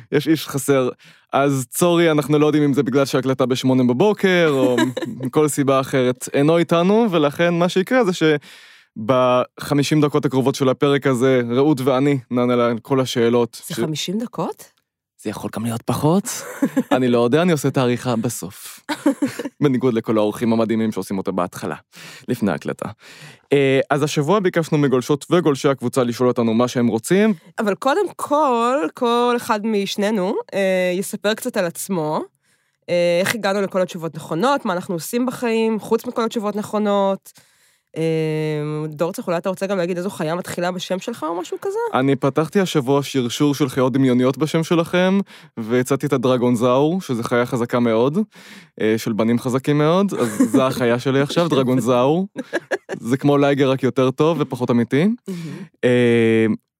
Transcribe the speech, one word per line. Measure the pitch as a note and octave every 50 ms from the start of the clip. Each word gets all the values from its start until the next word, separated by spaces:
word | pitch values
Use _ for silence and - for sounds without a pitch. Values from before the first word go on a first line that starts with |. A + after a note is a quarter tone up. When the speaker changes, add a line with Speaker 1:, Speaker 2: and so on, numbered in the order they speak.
| A#2+ - -
Speaker 1:
יש | C3+ C#3 C#3+
איש | D#3+ D3 - -
חסר. | - C#3 - - C#3 C3+ B2+ A#2+ - - - - - _ _ _ -
אז | C3 C#3 C#3+ C#3 C3+ B2+ -
צורי, | - - F3+ F3 E3+ E3+ E3+ E3
אנחנו | D#3 D3 D3 - D3+ D3
לא | D3
יודעים | D3+ D3 D3+ D3
אם | C#3+ C3+
זה | C3+ C3+
בגלל | A2 A#2 C#3+ C#3
שההקלטה | C3+ - C#3+ B2 C3+ C3 C3 C#3
בשמונה | A#2+ B2+ B2 - C3 B2+ B2+ B2+
בבוקר, | B2 B2 B2 F3+ G#3+ G3+ - - F#3+ F#3 F3 E3+ D#3
או | C#3+ C3+ C3 B2+ B2 A#2+ - C4 A#2+
Speaker 2:
<laughs> | - F4+ C4 - - B2+
Speaker 1:
מכל | B2+ - D#3 D3+ D3+
סיבה | C#3+ - C#3+ C3 C#3 C3+
אחרת, | C3+ B2+ - C#3 B2+ B2 B2+ - - - -
אינו | C3 C#3+ D3+ E3 E3+
איתנו, | E3+ - F3 E3+ E3+ F#3 G3+ A3 A#3+ A3+
ולכן | F3 E3+ D3 C#3+ C#3 - E3+ F3 F3
מה | E3+ E3+ F3+
שיקרה | - F#3+ F#3+ - B3+ C4 A#3+
זה | F3 F#3
ש-, | - E3 D#3 D3+ C#3+ - - - - - - - - _ _ -
בחמישים | - A2 G#2 C3 B2+ B2+ B2 B2 B2+ B2 - _ - - - D3 C#3+ C#3 - D#3 D#3
דקות | D3 D3 C#3 D3 C#3
הקרובות | D3 - C3 B2+ C3+ C3+
של | - C#3+ C3
הפרק | B2+ - - C#3+ C#3 C#3 -
הזה, | C#3+ C3+ A#2 B2 C3+ C3 B2+ A#2+ A#2
רעות | A#2+ B2+ C#3 D#3 D#3 A#2+
ואני | B2+ C#3+ C3 B2+ C#3 D3 C#3+ C3+ - -
נענה | B2 B2 B2 B2 B2 A#2+ A#2+
על | A#2+ A#2+ A2 -
כל | - C#3 C3+
השאלות. | C3 B2 - B2 A#2 A#2 A#2 A#2+ A#2+ A#2 - - -
Speaker 2:
זה | - D#3+
Speaker 1:
ש-, | -
Speaker 2:
חמישים | F3+ D#3+ D#3 C#3+ - - F3+ A3
דקות? | B3 - - - E3 C#4 G#4+ - - - _ _ _ _ _ _ _ _ _ _ -
Speaker 1:
זה | G#2+
יכול | G#2 - - G#2 -
גם | G#2 A2
להיות | A#2 A#2 A2+ -
פחות. | - B2 G#2+ - D3+ E3+ G3 - - - - - - - - -
<laughs> | - - C4+ A#3 - -
אני | B3+ B2+ B2+
לא | A#3+ A#2+ A#2+
יודע, | A#2+ A#2+ D3+ E3+
אני | F#3 E3
עושה | D3 - C#3
את | C3
העריכה | D3 C3 A#2+ B2 A#2+ - B2+ A#2+
בסוף. | A2 A2+ B2 - - - F#2 G2+ - - - - - _ - D4+ - - D4+ C4+
<laughs> | - - B3+ - - - C#4 - -
בניגוד | D3 D3 C3 B2 B2+ C3 A2+
לכל | A2+ A2 - A2+ A2
האורחים | G#2 G#2 G#2 - A#2+ A2+ A2+
המדהימים | A2+ A2+ G#2+ A2+ A2 A2+ A2 G#2+
שעושים | - F#2+ - G#2 F#2+
אותה | F#2 - F2+
בהתחלה, | F#2+ F2 F2+ - - - F#2+ D2+ - - _ - - - - - - - -
לפני | - - - G2
ההקלטה. | D#2+ C#2 - D2+ C#2 - - - - _ - - - - - D3+ - - _ - C#3
אה, | C#3+ C#3 C3+ C3+ C3+ - -
אז | C#3+ D3+ C#3+
השבוע | D3+ - D#3+ C#3+ C#3+ F#3+ A3
ביקשנו | F#3 F3+ - E3+ D#3+ - D#3+ D3+
מגולשות | C#3+ C#3 A#2+ B2+ A#2+ - D3+ C#3 - -
וגולשי | D3 F3+ E3+ D#3+ C#3+ C3 - D3
הקבוצה | C#3 - - B2 - C#3 B2
לשאול | A#2+ A#2+ A#2 B2+ B2
אותנו | A#2+ - A#2 A2+ A2
מה | A2+ B2 B2
שהם | - C3 A#2+
רוצים. | A#2+ G2 A2+ - - F3 F#3+ G#3 A3 G#3 D#3+ _ - - -
Speaker 2:
אבל | A3 G3+ F#3+
קודם | - - C4+ C#4+ F#4 G#4 - -
כל, | - - - D4 C#4+ D#4 C#4 B3 A#3 A3+ A#3+ B3+ C#4+ E4 D#4 -
כל | - B3+ A#3 A#3 A#3+ A#3+ A#3+ A#3+
אחד | A#3+ A#3+ - A3+ G#3+ G3+
משנינו, | A3+ A3 G3+ G3 F#3+ - - G3+ G3+ A3+ G#3 F3+ F#3 B3 G#4 A#4+ - -
אה, | G3 G3 F#3+ F#3 F#3 F3+ F3+ F3+
יספר | F3+ G3+ - - G#3 - G3+ A3
קצת | G#3 - B3 A#3+
על | A3+ F#3
עצמו, | E3+ E3+ - - - G3 F3 D#3 D3+ D3+ G3 D#4+ G4 _ _ _ _ _ _ _ _ _ _ _ -
אה, | F3 F3 F3 F3 F3 E3+
איך | F#3+ F#3+ -
הגענו | A#3 G3+ G3 G3 G#3 G3
לכל | F#3+ - F#3+ F#3
התשובות | F3 - F#3 D#3 E3 C#3+
נכונות, | D#3 D#3 - E3+ D#3+ G3+ C4 C#4+ C#4+ -
מה | A3 F3+
אנחנו | F3 F#3+ - F#3+
עושים | E3 D#3 - - A#3+ B3+
בחיים, | B3 B3+ - B3+ A#3 A3+ A3+ A3+ A3 A3 G#3
חוץ | G3+ - A3 A3+ -
מכל | B3 A#3+ - A3+
התשובות | A#3 - A#3+ G3+ G#3 G3+
נכונות. | G#3 G#3 - - G#3 G#3+ G#3 G3+ G3+ G3 G3 G3 F#3+ - - - - - _ _ _ _ _ _ _ _ _ -
אה, | D#3 D#3+ E3 D#3+ D#3+ D#3+ D#3 D#3 D#3 D#3 D#3 D3+ D3+ D3 D3+ D3+ D3+ D#3 D#3
דורצח, | D#3 C#3+ E3+ E3 G3+ - A#3
אולי | - E3+ E3+
אתה | E3+ G3
רוצה | F#3 - G3
גם | F#3+ G3+ F#3+
להגיד | E3+ E3+ F#3+
איזו | E3+ F3 G3+
חיה | - - F3+ D#3 E3
מתחילה | F3+ F3+ - - - F3 F3+ F#3
בשם | F#3 - - F#3 F#3
שלך | - - A#3+ - D4+ D#4
או | E4+ F4+
משהו | F4 - G4 F4+
כזה? | - G4+ G4 A4 A#4 A#4 -
Speaker 1:
אני | B2+ C3 C#3 C3+
פתחתי | C#3 - C#3 C3+ - D#3+ D#3 - G3+
השבוע | F#3+ F3 - D#3+ B2 B2 C#3 C#3 C#3
שרשור | - - C#3 B2 A#2+ - - D3 D3 C#3+
של | C3+ D3+ B2+
חיות | - C#3 B2+ C3 A#2+
דמיוניות | C#3+ C3+ C3 B2 B2 B2+ B2+ C3+ C3
בשם | D3+ D3+ - E3 E3
שלכם, | - F3 E3 E3+ E3+ - F3+ F3+ F#3+ F#3+ G3+ F#3+ - - - - - _
והצעתי | - A2+ G#2+ A#2+ B2 B2+ - C#3 C3+ D3+
את | D3 D3
הדרגונזאור, | C3 A#2 C3 C3 B2+ A#2+ B2 B2 A2 A#2 B2+ B2 C3+ C#3+ D#3 E3+ F#3+
שזה | F#3 - C3 A2 A#2
חיה | - - A#2+ A#2+
חזקה | A#2+ C3+ A#2+ A#2+ A#2 - B2
מאוד, | A#2+ A#2 A2+ A2 A#2+ C#3 D3 G3 A3 - _ - - - - - - - _ -
אה, | - A2 A2
של | A2+ - G#2 A2
בנים | G2+ A2+ A2+ A#2+ A#2+
חזקים | - C3 A#2 C3+ - - D3 D3
מאוד, | D3+ D3+ E3+ F#3 G3+ G3 G3+ -
אז | B2 A#2 - - - A#2
זה | - C4+ C3
החיה | C3 C3 - C3 A#2 A#2 B2
שלי | - C#3 C3 C#3
עכשיו, | C#3 C#3+ - E3 F3 E3
Speaker 2:
<laughs> | D3
Speaker 1:
דרגונזאור. | C3 C3+ C#3 B2+ C3 G#2+ A#2+ B2+ A#2+ B2 C3+ D#3 F3 F#3+ G3+ - - B3 - - F4+ - - - G#4 _ - - -
זה | - A2 B2+
כמו | C#3 - C#3+ C#3+ C#3+
לייגר, | C#3+ C#3 C#3+ C3+ C#3+ C3
רק | C3+ C3 -
יותר | B2+ A#2+ - C3 B2+
טוב | C3+ - D#3 D#3+ E3+ D3+
ופחות | D3 B2+ - B2 B2 A#2
אמיתי. | B2 A#2+ A#2 A2 - C3+ E3 G#3 A#3 A#3+ _ -
Speaker 2:
מהמם. | F#3+ F3 E3 D#3 C#3 - G3 - _ _ -
Speaker 1:
אה, | B2 B2 B2 B2 A#2+ A#2 A#2 A2+ A2+ A2+ A2+ A2+ A2 A2 - _ _ _ _